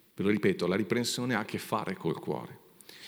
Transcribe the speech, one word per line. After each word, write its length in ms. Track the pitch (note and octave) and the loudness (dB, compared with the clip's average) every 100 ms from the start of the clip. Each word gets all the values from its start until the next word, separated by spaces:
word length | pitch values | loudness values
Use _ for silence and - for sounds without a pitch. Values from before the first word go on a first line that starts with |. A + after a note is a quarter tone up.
| _ | _
ve 80 | - | -2
lo 80 | F#2+ | 2
ripeto, 360 | G#2+ G#2 F2+ F2 | 4 4 4 2
la 100 | G2 | 2
riprensione 580 | G#2 A#2 A#2 - B2 | 2 0 0 0 0
ha 60 | A2+ | 0
a 40 | |
che 140 | A2 G#2 | -2 -6
fare 380 | - A2 - F#2+ | -2 -2 -2 -2
col 220 | E2 - | -2 -2
cuore. 380 | - C2+ A#1 - - - - - | -2 -4 -6 -14 -20 -20 -20 -18